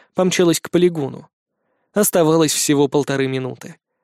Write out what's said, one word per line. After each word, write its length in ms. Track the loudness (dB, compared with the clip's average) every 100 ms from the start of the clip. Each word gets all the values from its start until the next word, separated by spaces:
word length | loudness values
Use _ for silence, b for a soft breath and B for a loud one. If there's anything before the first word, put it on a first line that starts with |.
| b
помчалась 460 | -2 0 2 2 0
к 100 | -2
полигону. 600 | 0 2 0 -6 -10 -20 _ _ _ _ _ _
Оставалось 600 | -2 0 2 2 4 2
всего 340 | 0 0 2 2
полторы 400 | 0 -2 -4 -4
минуты. 500 | -6 -8 -12 -18 -20 _ _